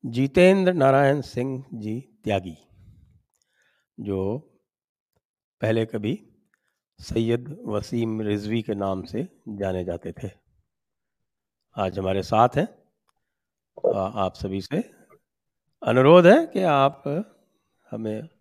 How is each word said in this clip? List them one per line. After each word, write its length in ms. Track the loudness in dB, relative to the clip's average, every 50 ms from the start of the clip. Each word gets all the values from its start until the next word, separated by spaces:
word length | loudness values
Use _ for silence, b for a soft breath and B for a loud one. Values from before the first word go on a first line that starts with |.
| -10
जितेंद्र 680 | -6 -2 -2 -2 0 4 6 6 6 6 4 2 0 2
नारायण 480 | 4 4 4 6 6 4 4 2 0
सिंह 440 | -4 -8 -6 -6 -6 -6 -6 -10 -12 -14 -16
जी 260 | -12 -8 -8 -8 -8 -10 _ _ _ _
त्यागी, 320 | -2 -2 -2 -4 -6 -16 -16 _ _ _ _ -20 -20 -20 _ _ _ _ _ _ _ _ _ _ _ _ _ _ _ _ _ _ _ _ -14
जो 380 | -8 -6 -4 -2 -2 -4 -4 -6 -10 _ _ _ _ _ _ _ _ _ _ _ _ _ _ _ _ _ _ _ _ _ _ _
पहले 240 | -2 -2 0 0 -2
कभी 480 | -4 -6 -6 -4 -4 -6 -6 _ _ _ _ _ _ _ _ _ _ _ _ _ _ _ _
सैयद 640 | -14 -6 -4 -2 0 0 -2 -2 -4 -10 -16 -14 -10
वसीम 560 | -6 -6 -6 -6 -6 -6 -4 -4 -4 -4 -4
रिजवी 400 | -2 -2 -2 -4 -2 -4 -4 -4
के 140 | -4 -4 -6
नाम 280 | -4 -2 -4 -4 -6 -8
से 380 | -8 -8 -8 -8 -8 _ _ _ -16
जाने 340 | -10 -6 -6 -4 -4 -4 -6
जाते 280 | -6 -8 -8 -10 -12
थे, 180 | -12 -10 -12 -14 -14 _ _ _ _ _ _ _ _ _ _ _ _ _ _ _ _ _ _ _ _ _ _ _ _ _ _ _ _
आज 220 | -4 -4 -4 -2 -4
हमारे 240 | -4 -2 -2 -2 -2
साथ 260 | 0 4 4 4 4 4
हैं। 120 | -2 -4 -4 -8 _ _ _ _ _ _ _ _ _ _ _ _ _ _ _ _ _ _ _ _ -4 -2 -2 -2
आ, 40 | 0
आप 340 | -4 -4 -2 -2 -4 -4 -4
सभी 280 | -6 -8 -6 -6 -6
से 160 | -6 -6 -6 -6 -6 -8 _ _ _ _ _ _ _ _ _ _ _ _ _ _ _ _ _ _ -2
अनुरोध 440 | 0 2 4 6 8 8 10 10
है 200 | 10 8 8 4
कि 160 | 0 -4 -2 0
आप 400 | 2 2 4 2 2 0 -4 _ -6 -6 -6 -6 -10 _ _ _ _ _ _ _ _ _ _ _ _
हमें 380 | -12 -8 -8 -8 -8 -8 -10 -14 _ _